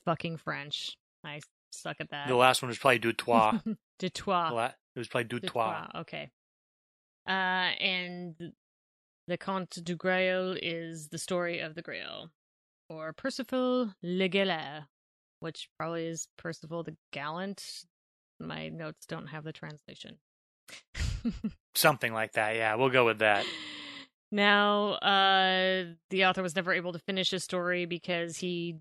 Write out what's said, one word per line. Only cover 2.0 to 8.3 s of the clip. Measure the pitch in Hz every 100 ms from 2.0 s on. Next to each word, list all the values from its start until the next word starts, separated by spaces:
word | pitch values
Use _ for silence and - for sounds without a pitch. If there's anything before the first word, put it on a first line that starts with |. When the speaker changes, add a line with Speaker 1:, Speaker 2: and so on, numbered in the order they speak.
| -
Speaker 1:
that. | 147 139
Speaker 2:
The | 123
last | 127 123
one | 127
was | 113
probably | 139 120
Du | 117
Toit. | - - 117 107 214 220
Speaker 1:
<laughs> | 202 _ -
Du | 180
Toit. | - - 180 160
Speaker 2:
The | 117
la-, | 123 - _ 127
it |
was | 113
probably | 127 113
Du | 120
Speaker 1:
Du | 185
Speaker 2:
Toit. | 120 110 156 -
Speaker 1:
Toit, | -
okay. | 160 156 143 _ _ _ _ _ _ _ _ _ -
Uh, | 190 185 185 180 -
and | 196 185 180 180 175